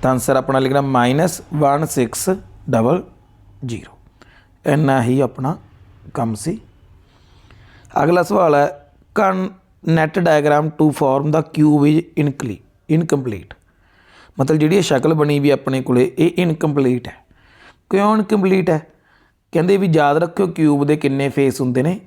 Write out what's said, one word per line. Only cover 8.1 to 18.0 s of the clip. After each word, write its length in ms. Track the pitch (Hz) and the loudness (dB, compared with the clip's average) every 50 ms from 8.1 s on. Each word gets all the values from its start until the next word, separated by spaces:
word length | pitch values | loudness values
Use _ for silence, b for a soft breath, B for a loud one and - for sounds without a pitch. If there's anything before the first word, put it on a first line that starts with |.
| 175 180 | 2 2
ਸਵਾਲ 320 | 175 - 202 208 185 160 147 | 0 0 0 0 2 4 4
ਹੈ, 380 | 143 143 151 - - - _ _ _ _ _ _ | 2 2 0 -2 -8 -20 _ _ _ _ _ _
ਕਨ-, 340 | - - 190 190 185 190 185 - - _ _ _ _ - - | 0 0 0 0 -2 -6 -8 -10 -16 _ _ _ _ -2 0
net 320 | 160 160 156 156 - 196 | 2 2 0 0 -2 -2
diagram 440 | 170 170 156 151 143 147 147 147 156 | 0 2 2 2 2 2 2 2 0
to 240 | 156 151 - 156 151 | -2 -2 0 0 0
form 400 | 139 - 151 135 131 143 143 151 | 2 0 0 0 0 0 0 0
the 120 | 151 160 | -2 -2
cube 440 | 151 - - 156 151 151 147 147 143 147 | -2 -4 0 2 2 4 4 4 4 4
is 140 | 151 160 165 - _ - 147 | 2 2 -2 -4 _ -2 -2
incli-, 760 | 147 135 - 143 120 98 - _ _ _ _ _ - 151 160 | -2 -2 -6 -8 -10 -10 -12 _ _ _ _ _ -2 0 0
incomplete। 580 | 170 160 147 143 131 127 104 90 - - - _ b b b b b b b b b b b b b b b - | 0 0 -2 -2 -2 -6 -8 -10 -12 -18 -20 _ b b b b b b b b b b b b b b b -6
ਮਤਲਬ 180 | 135 139 156 | -2 0 0
ਜਿਹੜੀ 200 | 156 151 156 180 | 0 2 2 2
ਇਹ 60 | 202 | 0
ਸ਼ਕਲ 320 | 170 - 147 131 120 156 165 | 0 0 -2 0 0 0 0
ਬਣੀ 240 | 156 147 147 147 143 | 2 0 0 0 0
ਵੀ 120 | 139 143 | 2 2
ਆਪਣੇ 320 | 139 135 - - 135 131 | 0 0 -2 -6 -6 -6
ਕੋਲੇ, 300 | 131 - 127 123 127 127 - - | -2 0 2 2 2 0 0 0
ਇਹ 120 | 156 175 175 - | 0 0 0 0
ਇਨਕੰਪਲੀਟ 680 | 180 170 160 156 - 156 143 143 135 123 127 123 127 - | -2 -2 -2 -2 -2 -2 0 0 0 0 0 -2 -6 -10
ਹੈ। 160 | - - _ _ b b b b b b b b b b _ _ | -18 -18 _ _ b b b b b b b b b b _ _
ਕਿਉਂ 260 | - 190 | -2 0